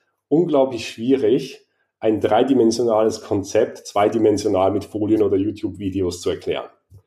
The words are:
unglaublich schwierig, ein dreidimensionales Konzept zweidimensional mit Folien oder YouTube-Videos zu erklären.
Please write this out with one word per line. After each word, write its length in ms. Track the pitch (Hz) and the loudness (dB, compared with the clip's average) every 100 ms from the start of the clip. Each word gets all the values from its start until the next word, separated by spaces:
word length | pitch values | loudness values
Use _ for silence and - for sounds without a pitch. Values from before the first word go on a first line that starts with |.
| _ _ _ | _ _ _
unglaublich 640 | 147 175 143 135 117 - | 0 2 2 0 -2 -10
schwierig, 760 | - 117 135 107 135 - - _ _ _ _ | -8 0 2 2 0 -2 -14 _ _ _ _
ein 200 | 110 107 | -2 0
dreidimensionales 1040 | 104 107 131 127 113 113 120 107 110 - | 2 2 2 4 4 2 0 2 2 -2
Konzept 640 | - 101 95 104 123 - - | -4 -4 0 0 0 -4 -6
zweidimensional 880 | 101 107 113 107 104 107 95 95 | 0 0 2 2 2 0 2 2
mit 140 | 101 95 | 0 -6
Folien 360 | 107 104 110 | -6 0 2
oder 160 | 101 98 | 2 2
YouTube-Videos 840 | 104 104 104 92 101 92 90 85 | -2 -4 -10 -8 -6 -4 -4 -4
zu 100 | 95 | -6
erklären. 380 | 80 - 71 60 _ _ - | -6 -6 -6 -8 _ _ -20